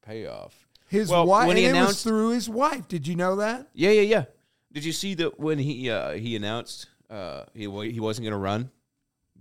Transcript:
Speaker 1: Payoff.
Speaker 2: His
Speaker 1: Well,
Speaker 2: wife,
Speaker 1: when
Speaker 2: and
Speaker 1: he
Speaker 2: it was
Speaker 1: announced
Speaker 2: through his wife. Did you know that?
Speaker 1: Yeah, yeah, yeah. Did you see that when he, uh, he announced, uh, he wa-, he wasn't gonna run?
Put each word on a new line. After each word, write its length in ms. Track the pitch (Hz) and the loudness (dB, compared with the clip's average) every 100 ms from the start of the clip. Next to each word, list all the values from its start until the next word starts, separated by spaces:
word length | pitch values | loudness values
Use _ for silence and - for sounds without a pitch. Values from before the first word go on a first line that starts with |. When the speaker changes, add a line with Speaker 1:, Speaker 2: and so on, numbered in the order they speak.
Speaker 1:
Payoff. 640 | - 110 85 53 50 _ _ _ _ | -14 -12 -12 -14 -16 _ _ _ _
Speaker 2:
His 200 | 196 214 | -2 2
Speaker 1:
Well, 180 | 175 170 | 4 6
Speaker 2:
wife, 200 | 196 175 | 6 6
Speaker 1:
when 80 | 180 | 6
Speaker 2:
and 20 | |
Speaker 1:
he 40 | |
Speaker 2:
it 80 | 180 | 6
was 60 | 175 | 6
Speaker 1:
announced 240 | 190 202 | 4 2
Speaker 2:
through 260 | 226 220 220 | 0 2 2
his 180 | 240 208 | 0 -2
wife. 380 | 220 294 277 170 | 0 0 -2 -6
Did 180 | 175 139 | -8 -4
you 100 | 170 | -2
know 200 | 180 196 | 0 0
that? 320 | 214 247 277 | -2 -4 -10
Speaker 1:
Yeah, 180 | - 175 | 0 4
yeah, 100 | 214 | 6
yeah. 220 | 202 220 139 _ _ _ _ | 6 4 2 _ _ _ _
Did 120 | 151 | -8
you 80 | 151 | -6
see 220 | 151 196 | -6 -6
that 240 | 180 165 - | -2 -4 -2
when 180 | 151 156 | -2 0
he, 300 | 139 123 127 | -2 -2 -2
uh, 240 | 107 65 | -2 -4
he 240 | 82 117 110 | -6 -6 -6
announced, 520 | 101 117 - - - _ _ | -4 -6 -8 -16 -18 _ _
uh, 360 | 107 90 69 - | -14 -12 -12 -16
he 120 | 117 104 | -12 -10
wa-, 140 | 98 | -8
he 180 | 107 117 | -8 -4
wasn't 260 | 110 110 110 | -4 -4 -4
gonna 100 | 101 | -4
run? 340 | 95 104 127 _ _ _ _ _ _ _ | -2 -2 -4 _ _ _ _ _ _ _